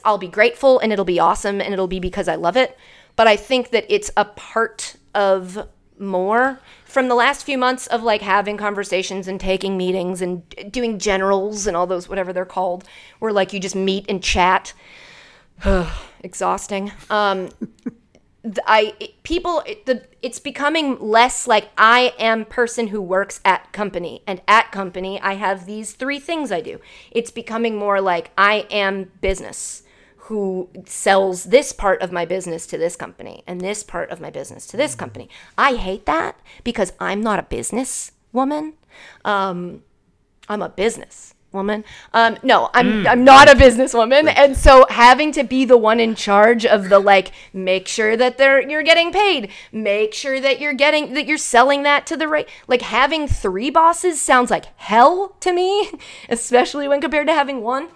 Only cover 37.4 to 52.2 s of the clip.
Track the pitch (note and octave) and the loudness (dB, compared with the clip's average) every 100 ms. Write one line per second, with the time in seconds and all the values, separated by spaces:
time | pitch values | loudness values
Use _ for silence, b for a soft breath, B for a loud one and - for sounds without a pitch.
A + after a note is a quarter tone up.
37.4 | - A2+ - G#3+ C4 - - _ _ A#3 | -6 -10 -8 -8 -8 -10 -14 _ _ -6
38.4 | C4+ D4+ D#4 - _ B B B - G3+ | -4 -4 -10 -14 _ B B B -4 -2
39.4 | G3 F3 F3 - _ _ _ _ _ _ | -2 -6 -10 -14 _ _ _ _ _ _
40.4 | - G#3 E3+ - G#3+ A3+ - - - _ | -12 -8 -8 -4 -4 -4 -16 -20 -20 _
41.4 | _ G3 G3 G#3+ G#3+ B B A3+ A3+ A3+ | _ -8 -6 -6 -10 B B 2 2 0
42.4 | C4 A#3+ - A#3+ A#3+ G#3+ G3+ A#3+ B3+ C4+ | 2 2 4 2 2 0 2 4 10 12
43.4 | D4 C4+ C4+ A#3 C4 A#3 A3+ C4+ D#4 - | 12 10 8 6 0 0 4 4 4 6
44.4 | C#4 C4+ D4 C4 C4 G#3+ A#3+ B3+ D4+ D4 | 4 6 8 10 8 8 6 8 2 -2
45.4 | B3 B3+ B3+ B3 G#3+ A3+ A3+ A3 - G3+ | -2 0 6 6 6 2 0 -2 2 4
46.4 | G#3+ A#3+ A3 G#3+ F#3+ G3 G3 G3 F#3 B | 6 4 4 2 4 4 6 4 2 B
47.4 | B F#3+ F#3 F#3+ F#3 - A3 A3 B3+ B3 | B -8 -2 -2 -2 -4 0 2 0 2
48.4 | C4+ C4+ B3+ D4+ D4+ E4 E4+ F4+ G#4 D#4 | 4 4 0 -2 2 2 2 2 0 0
49.4 | G3+ B B A3 G#3+ G3+ G#3+ - C#4 C4+ | -4 B B -6 -2 0 -2 -4 -6 -2
50.4 | C4+ C4 D4 C4 C#4+ D4+ D4 C4 B3 D4+ | -2 -2 -2 0 2 2 -2 -6 -4 -4
51.4 | - A#3 C4 C#4+ C#4+ C#4+ - D4+ | 2 4 4 2 2 0 0 -6